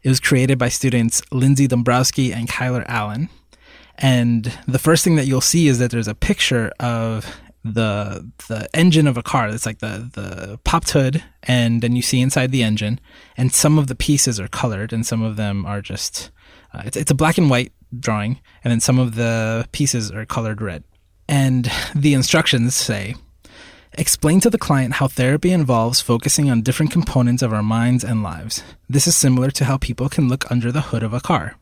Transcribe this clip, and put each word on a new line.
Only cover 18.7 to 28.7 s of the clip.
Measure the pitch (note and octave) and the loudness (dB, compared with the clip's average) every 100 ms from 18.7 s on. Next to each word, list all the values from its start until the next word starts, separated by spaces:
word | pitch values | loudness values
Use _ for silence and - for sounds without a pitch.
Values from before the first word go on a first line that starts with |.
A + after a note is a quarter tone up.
then | A#2 | 0
some | - B2+ | 2 2
of | B2+ A2+ | 2 0
the | A#2 A2+ A2 A2+ - | -2 0 -2 -4 -6
pieces | - C#3+ B2 G#2+ | -2 -2 -2 -6
are | A2 | -8
colored | G#2+ - A2+ G#2+ | -6 -6 -4 -6
red. | G#2+ D#2+ - _ _ _ - | -8 -8 -14 _ _ _ -2
And | C#3+ C3+ B2+ A#2+ - - | 0 2 2 0 -4 -4
the | D3+ D3 | 0 2
instructions | C#3 C3 D#3+ D#3+ B2+ A#2+ | 2 2 2 2 0 0
say, | - - G#2 G2 - _ _ - - - - _ | 0 -2 -4 -6 -12 _ _ -20 -20 -20 -20 _
explain | - D#3+ - D3+ F#3 | -6 -2 0 4 4
to | A3+ | 4
the | A3+ | 2
client | - C#3 C3 | 0 0 0
how | - C3+ | -2 -2
therapy | - B2+ C#3+ F3+ | 0 0 2 2
involves | F3+ C3+ A#2 A2+ A#2+ | 2 2 2 2 -2
focusing | - A#2 D3 - C#3+ | 0 -2 0 0 2
on | A#2 | 2
different | A2+ - D3+ | 0 0 0
components | F3 C3+ C3 A#2+ B2 | 0 0 2 2 2
of | B2 | 0
our | G#2+ | 0
minds | G#2+ A2+ A#2+ B2 | 0 0 2 0
and | A#2+ A2+ | 0 -4
lives. | G2 E2 G2+ - - | -4 -8 -10 -10 -12